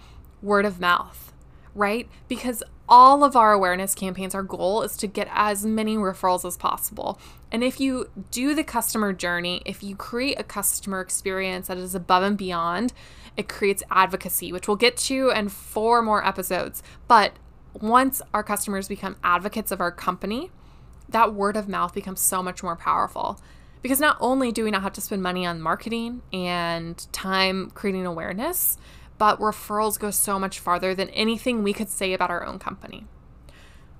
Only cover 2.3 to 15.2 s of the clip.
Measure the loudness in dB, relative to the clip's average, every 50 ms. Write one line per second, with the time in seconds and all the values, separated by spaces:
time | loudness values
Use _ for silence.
2.3 | -8 -4 -4 -6 -6 -6 -10 -14 -18 -16 6 10 12 12 12 12 12 10 6 6
3.3 | 6 6 8 8 6 6 4 2 2 0 -2 -4 -4 -4 -4 -6 -6 -6 -8 -6
4.3 | -6 -6 -6 -6 -6 -2 0 0 0 0 -2 -4 -4 -6 -6 -6 -4 -6 -6 -4
5.3 | 0 0 2 2 0 -2 -2 -2 -2 0 -2 -2 -2 0 -2 -2 -2 0 2 2
6.3 | 2 2 -2 -6 -8 -4 -2 -2 -2 -2 -6 -8 -8 -6 -6 -6 -6 -8 -14 -20
7.3 | -20 -20 -12 -6 -4 -2 -2 -2 -2 0 -2 -2 -2 -4 -6 -8 -10 -16 -12 -10
8.3 | -6 -2 -2 0 0 0 -2 -2 -4 -4 -4 -2 -2 0 0 -2 -2 -2 -4 -4
9.3 | -2 -2 -4 -4 -6 -6 -8 -10 -10 -10 -12 -12 -12 -12 -12 -8 -6 -2 -2 -2
10.3 | -4 -4 -8 -8 -8 -4 -2 -2 -2 -4 -6 -6 -6 -6 -6 -6 -8 -6 -6 -4
11.3 | -4 -4 -4 -4 -4 -6 -8 -8 -8 -8 -8 -8 -8 -8 2 4 4 4 4 2
12.3 | 0 -2 -2 -4 -4 -2 -2 -2 -2 -2 -2 -4 -4 -8 -18 -20 -20 -20 -20 -10
13.3 | -8 -8 -8 -8 -4 0 0 0 0 0 0 4 6 6 6 4 2 -6 -6 -6
14.3 | -6 -6 -6 -6 -10 -6 -2 -2 2 4 4 2 2 0 -2 -2 0 2